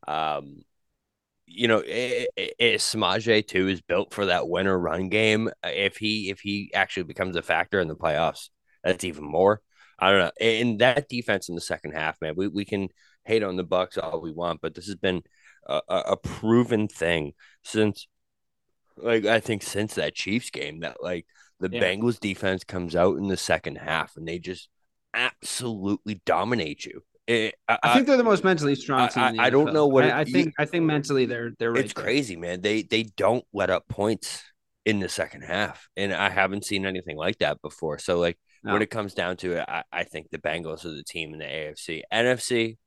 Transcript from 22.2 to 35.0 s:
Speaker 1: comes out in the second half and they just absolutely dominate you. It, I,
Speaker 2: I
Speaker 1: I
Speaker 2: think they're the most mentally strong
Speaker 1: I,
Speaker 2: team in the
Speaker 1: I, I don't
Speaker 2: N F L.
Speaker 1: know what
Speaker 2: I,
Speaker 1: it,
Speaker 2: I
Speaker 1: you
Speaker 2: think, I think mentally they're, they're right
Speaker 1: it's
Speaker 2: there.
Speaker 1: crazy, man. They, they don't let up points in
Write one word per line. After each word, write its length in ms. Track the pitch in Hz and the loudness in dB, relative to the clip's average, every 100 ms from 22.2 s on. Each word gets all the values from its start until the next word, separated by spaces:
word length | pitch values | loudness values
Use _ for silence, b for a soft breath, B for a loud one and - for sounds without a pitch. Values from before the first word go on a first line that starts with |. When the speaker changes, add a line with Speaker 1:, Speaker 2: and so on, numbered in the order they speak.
| 104 95 98 95 | -4 -2 -2 -2
Speaker 1:
comes 320 | - 92 87 85 | -4 -6 -2 4
out 220 | 90 76 | 4 4
in 100 | 98 | -2
the 80 | 92 | -2
second 400 | - 80 87 76 | 0 0 0 -10
half 400 | 73 80 80 - | -4 -2 -2 -8
and 100 | 80 | -10
they 140 | 87 | -10
just 280 | 87 90 - _ _ _ _ | -10 -12 -14 _ _ _ _
absolutely 1080 | 113 123 - - - 127 107 95 101 101 101 - | -2 -2 -4 -10 -6 -6 -4 -2 -2 -4 -8 0
dominate 580 | 82 101 120 78 73 | 0 2 0 -2 -6
you. 200 | - - _ _ - | -12 -16 _ _ 0
It, 300 | 117 110 - - | 2 2 -4 0
I, 60 | |
Speaker 2:
I 40 | 113 | 2
Speaker 1:
I 120 | 117 | 6
Speaker 2:
think 120 | 175 277 | 4 6
they're 100 | 262 | 4
the 60 | |
most 220 | 240 196 | 6 4
mentally 320 | 190 175 143 139 | 4 2 2 0
strong 240 | - 131 | 0 2
Speaker 1:
I, 80 | 123 | 2
Speaker 2:
team 160 | - | 4
in 120 | 127 113 | 2 4
the 60 | |
Speaker 1:
I, 40 | 123 | 6
I 40 | |
don't 120 | 131 | 6
Speaker 2:
N 60 | 151 | 4
F 0 | |
L. 40 | |
Speaker 1:
know 120 | 156 147 | 4 6
what 160 | 135 | 6
Speaker 2:
I, 20 | 147 | 6
Speaker 1:
it, 60 | |
Speaker 2:
I 80 | 127 | 4
Speaker 1:
you 120 | 147 | 2
Speaker 2:
think, 220 | 127 160 147 | 2 2 0
I 40 | |
think 200 | 147 175 | -2 2
mentally 420 | 160 151 151 139 120 | 2 2 2 2 2
they're, 240 | 120 117 113 | 0 -6 -2
they're 140 | 117 | 0
right 120 | 117 | 2
Speaker 1:
it's 80 | 110 | 0
Speaker 2:
there. 120 | - | -4
Speaker 1:
crazy, 320 | - 131 127 85 | 0 0 0 -6
man. 240 | 87 90 | -6 -2
They, 220 | 98 110 | 0 0
they 200 | 98 113 | 2 0
don't 420 | 113 - 98 120 - | 0 0 2 2 -2
let 160 | 101 92 | -2 0
up 200 | 92 _ | 0 _
points 560 | - 104 110 - - - _ _ _ | -2 0 0 -4 -12 -16 _ _ _
in 160 | - 104 | -2 0